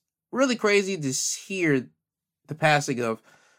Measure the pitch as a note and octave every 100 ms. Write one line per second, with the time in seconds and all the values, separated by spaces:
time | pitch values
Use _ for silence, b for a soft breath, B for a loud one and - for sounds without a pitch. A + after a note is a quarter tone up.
0 | _ _ _ A#3+ C4+ A#3 G#3+ G3+ F#3+ F#3
1 | C#3 B2+ - - - F#3+ E3 C#3 A#2 _
2 | _ _ _ _ _ D3+ D#3 D3 C#3+ A#2+
3 | A#2 A2+ b b b